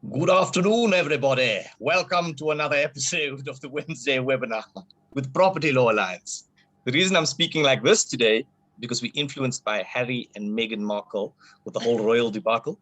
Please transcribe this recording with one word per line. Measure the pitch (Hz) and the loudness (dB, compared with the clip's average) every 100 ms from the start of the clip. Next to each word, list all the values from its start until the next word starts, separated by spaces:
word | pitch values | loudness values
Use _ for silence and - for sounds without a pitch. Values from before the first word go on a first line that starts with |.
| - | -6
Good | 117 170 | -2 4
afternoon, | 185 180 196 185 226 233 | 4 4 2 2 4 4
everybody. | 185 151 147 135 131 123 101 80 - | 2 2 0 2 2 2 0 -6 -6
Welcome | 120 180 151 180 170 139 | 0 0 0 -2 -2 -4
to | 151 | -4
another | 151 151 143 | -2 0 0
episode | 143 139 131 175 147 135 139 | -2 -2 -4 -2 -4 -6 -12
of | 135 | -12
the | 143 | -10
Wednesday | 143 147 156 143 131 | -10 -8 -6 0 0
webinar | 127 131 117 110 - - - _ _ | 2 -2 -2 -6 -8 -18 -20 _ _
with | 139 135 | -8 -6
Property | - 185 185 147 | 4 4 4 2
Law | 131 120 | 4 4
Alliance. | 107 95 90 - - _ _ _ _ | 4 0 -4 -12 -14 _ _ _ _
The | - | -4
reason | 135 185 185 | 0 2 2
I'm | 156 | 0
speaking | - 165 160 | -2 -2 2
like | 143 127 | 2 4
this | 123 220 | 4 4
today, | - 127 113 110 - _ _ _ | 2 2 4 4 0 _ _ _
because | 120 120 | -8 -6
we're | 120 | -6
influenced | - 143 143 131 120 | -6 -8 -4 -4 -4
by | - 107 | -4 -4
Harry | 92 123 120 123 - 107 | -4 -6 -4 -4 -8 -10
and | 104 | -6
Meghan | 107 113 110 | -4 -4 -4
Markle | 104 104 - 107 98 _ - _ | -4 -4 -4 -6 -6 _ -20 _
with | - | -10
the | 107 | -4
whole | 117 117 | 0 0
royal | 107 117 117 | 2 2 2
debacle. | 107 104 113 - 104 | -2 0 0 -2 -10